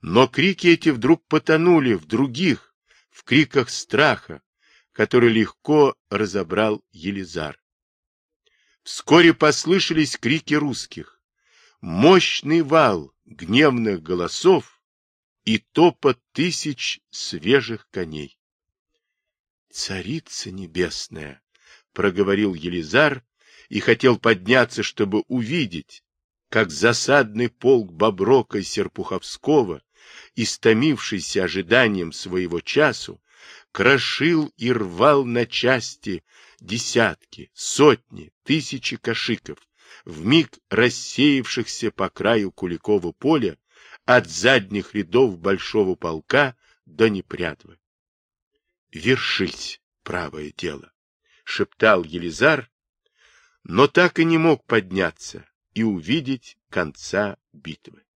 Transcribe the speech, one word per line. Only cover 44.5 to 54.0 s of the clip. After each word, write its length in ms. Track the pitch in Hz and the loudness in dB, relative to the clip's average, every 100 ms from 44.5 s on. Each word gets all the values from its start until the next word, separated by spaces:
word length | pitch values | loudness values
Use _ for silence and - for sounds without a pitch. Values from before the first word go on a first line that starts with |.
| 131 98 101 - | 2 0 -8 -6
рядов 440 | 104 85 110 131 87 | -8 0 2 2 0
большого 560 | 92 98 - 110 95 | -4 -4 -2 0 0
полка 640 | 87 85 80 _ 135 139 123 _ _ _ | -2 -6 -8 _ 0 0 -4 _ _ _
до 220 | 80 113 | 0 0
Непрядвы. 720 | 98 - - 87 73 _ _ _ _ _ _ _ _ _ _ _ _ _ | 0 -10 -8 -8 -8 _ _ _ _ _ _ _ _ _ _ _ _ _
«Вершись, 880 | 80 95 131 - - 90 - - - _ _ | -6 -2 -2 -2 -4 -4 -6 -14 -16 _ _
правое 500 | - 90 80 78 76 | -10 -10 -8 -12 -14
дело», 400 | - 85 71 - _ _ _ _ _ | -10 -10 -10 -18 _ _ _ _ _
шептал 600 | - - - _ 110 95 | -10 -6 -6 _ 2 2
Елизар, 680 | 80 85 87 73 139 147 120 _ _ _ _ _ _ _ _ _ | 0 -8 -8 0 0 0 -6 _ _ _ _ _ _ _ _ _
но 220 | - 90 139 | -4 2 4
так 320 | - | 4